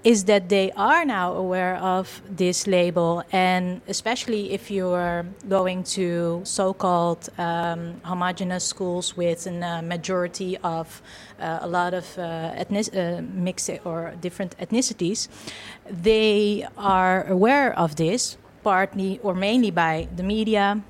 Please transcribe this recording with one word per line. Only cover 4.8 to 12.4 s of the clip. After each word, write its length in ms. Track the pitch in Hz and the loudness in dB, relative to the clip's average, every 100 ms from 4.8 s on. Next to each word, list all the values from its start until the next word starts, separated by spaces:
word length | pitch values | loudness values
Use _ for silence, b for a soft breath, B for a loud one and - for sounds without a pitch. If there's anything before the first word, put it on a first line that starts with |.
| 185 | 0
are 360 | 180 175 175 175 202 208 | 0 0 -2 -6 -12 0
going 340 | 190 185 185 180 - | 2 2 -2 -4 -2
to 440 | 180 170 170 170 | 0 0 -2 -2
so-called, 880 | 190 - 190 190 185 175 170 165 - - | -4 0 0 2 2 4 2 -2 -6 -6
um, 640 | 170 170 170 170 170 175 | -2 -2 -2 -4 -8 -10
homogenous 640 | 175 180 180 180 180 180 - | -8 -2 -2 -2 -4 -4 -4
schools 500 | - 185 175 175 - | -4 -4 -2 -4 -2
with 320 | 175 165 185 | -2 -2 -6
a, 40 | 175 175 | -6 -6
uh, 160 | 170 | -6
majority 760 | 165 175 165 185 175 - 190 180 | -6 -6 -2 -2 -2 -4 -6 -4
of, 400 | 180 165 160 - B B B B | -4 -4 -6 -14 B B B B
uh, 200 | 165 160 | -6 -6
a 60 | 175 | -2
lot 260 | 175 175 | 0 0
of, 120 | 180 175 - | -2 -6 -10
uh, 320 | 170 165 | -8 -6